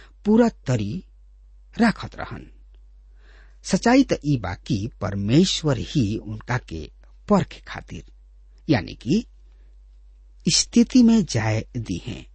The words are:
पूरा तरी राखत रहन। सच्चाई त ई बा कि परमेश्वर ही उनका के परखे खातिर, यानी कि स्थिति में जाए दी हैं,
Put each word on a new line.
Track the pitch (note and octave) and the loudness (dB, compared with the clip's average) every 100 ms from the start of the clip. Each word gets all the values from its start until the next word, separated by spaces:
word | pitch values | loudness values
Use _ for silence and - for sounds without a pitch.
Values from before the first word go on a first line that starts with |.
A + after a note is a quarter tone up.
| - - | -20 -6
पूरा | G3+ A3 A#3 - | 2 4 4 0
तरी | - B2 G2+ F3+ - - - - - - - - | -2 -2 -2 -8 -12 -20 -20 -20 -20 -20 -12 0
राखत | A3+ - G#2 - | 0 0 -6 -12
रहन। | - G2+ B1+ - - - - - - - - - - - - | -12 -12 -16 -20 -20 -20 -20 -20 -20 -20 -20 -20 -20 -18 -4
सच्चाई | F#3+ A#3 B3+ | 0 4 4
त | C4+ D3+ | 4 0
ई | D3 C#3 | -2 -2
बा | F#2+ F2+ | -4 -10
कि | - A#2 A2 - | -6 -4 -6 -8
परमेश्वर | G2+ G2 G2+ C3+ F#3+ - D#3 B2+ | -8 -4 2 4 4 0 -2 -4
ही | - D#3 G#2 A2 | -2 -2 -2 -4
उनका | - G#2+ - B2 | -8 -12 -8 -8
के | - E2 D2 - - - - | -8 -12 -14 -18 -20 -12 0
परखे | G3+ - - | 0 0 -8
खातिर, | - F#2+ - E2 - - - - - - - | -16 -16 -14 -16 -16 -20 -20 -20 -20 -8 -2
यानी | B2+ G2+ - | 0 -2 -8
कि | G#2+ G3 - - - - - - - - - - - - - | -2 -2 -2 -12 -20 -20 -20 -20 -20 -20 -20 -20 -20 -8 -2
स्थिति | - - - A#3 B3+ | 0 0 2 4 6
में | A#3 A3+ | 6 4
जाए | E3+ A2+ A2 G#2+ - | 2 -2 -2 -2 -4
दी | B2 A2 E2+ | -8 -8 -8
हैं, | - - - | -10 -14 -16